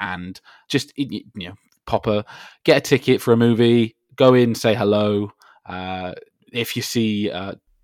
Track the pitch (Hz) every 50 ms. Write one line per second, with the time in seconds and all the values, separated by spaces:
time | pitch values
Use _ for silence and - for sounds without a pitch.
0 | 101 92 92 90 87 92 95 - _ - - _ _ - - 135 - - - -
1 | 143 117 - - - - - 101 87 87 98 _ _ _ _ _ _ - 113 104
2 | - 120 104 107 110 - - - - - - _ - 165 147 135 - - 143 127
3 | - 131 131 - - 127 117 113 120 120 117 107 120 117 120 120 113 110 _ _
4 | _ _ _ - 131 127 127 123 123 117 110 - - 117 104 110 104 101 104 104
5 | 107 104 104 104 104 101 - _ _ _ _ _ _ 95 90 92 92 92 92 92
6 | 92 90 - - - _ _ _ _ _ - 120 117 - - 120 - - - 123
7 | 113 107 104 104 104 98 - 90 95 98 - _ _ _ _ _